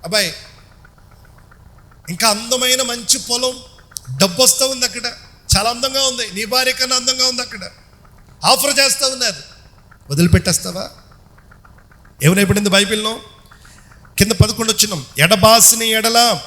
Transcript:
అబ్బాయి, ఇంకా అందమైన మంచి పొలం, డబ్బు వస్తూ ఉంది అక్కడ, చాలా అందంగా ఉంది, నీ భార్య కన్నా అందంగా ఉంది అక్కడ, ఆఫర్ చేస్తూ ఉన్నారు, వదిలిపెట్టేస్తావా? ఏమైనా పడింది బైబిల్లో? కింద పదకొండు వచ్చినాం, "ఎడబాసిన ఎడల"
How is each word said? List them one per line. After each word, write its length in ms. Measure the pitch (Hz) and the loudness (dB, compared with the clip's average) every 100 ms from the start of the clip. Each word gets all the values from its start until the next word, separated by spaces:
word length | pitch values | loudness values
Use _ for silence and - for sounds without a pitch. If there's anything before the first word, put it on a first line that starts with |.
అబ్బాయి, 300 | 170 208 185 156 - - - - - _ - - - - - - - - - - - | -2 -2 -2 -6 -18 -20 -20 -20 -20 _ -20 -20 -20 -20 -20 -20 -20 -20 -20 -20 -14
ఇంకా 180 | 170 226 | -2 -2
అందమైన 540 | 208 233 254 254 254 | -2 -2 -2 0 -2
మంచి 360 | 254 240 208 269 | -2 -6 -2 -4
పొలం, 340 | - 240 254 254 233 - - - - 131 | -2 -4 -4 -6 -16 -20 -18 -16 -12 -2
డబ్బు 240 | 190 175 | -2 2
వస్తూ 260 | 247 - 262 | 2 2 -2
ఉంది 160 | 262 | -2
అక్కడ, 280 | 247 247 240 233 - - - 196 | -6 -6 -10 -12 -20 -20 -2 0
చాలా 140 | 220 | 0
అందంగా 320 | 240 262 269 | -2 -4 -2
ఉంది, 280 | 269 254 220 | -2 -2 -8
నీ 100 | 185 | -6
భార్య 280 | 220 247 254 | -2 0 0
కన్నా 240 | 254 254 254 | -2 -2 -2
అందంగా 300 | 247 262 254 | -2 -2 -2
ఉంది 140 | 247 | -4
అక్కడ, 280 | 247 220 180 - - - - - - - | -10 -12 -16 -20 -20 -20 -20 -20 -20 -6
ఆఫర్ 340 | 156 180 262 262 | 0 2 2 0
చేస్తూ 300 | 277 - 277 | 0 0 -4
ఉన్నారు, 280 | 262 240 165 - - - - - - - | -4 -6 -8 -16 -20 -20 -20 -20 -20 -8
వదిలిపెట్టేస్తావా? 800 | 139 175 180 175 175 - 175 - - - - - - - - - - - - - _ | 0 4 4 2 -4 -4 -10 -12 -16 -20 -20 -20 -20 -20 -20 -20 -20 -20 -20 -20 _
ఏమైనా 220 | 143 190 | 2 4
పడింది 260 | 202 202 208 | 2 2 2
బైబిల్లో? 500 | 190 196 214 214 226 - - - - - - - - - - | 2 2 -2 -4 -8 -14 -20 -20 -20 -20 -20 -20 -20 -14 -2
కింద 140 | 202 | 0
పదకొండు 400 | 185 214 196 220 | 4 2 2 -2
వచ్చినాం, 340 | 214 214 180 127 - | 0 0 -2 -8 0
"ఎడబాసిన 640 | 156 202 214 233 - 226 | 2 6 6 6 6 2
ఎడల" 580 | 226 220 226 233 240 185 | 0 0 2 4 4 2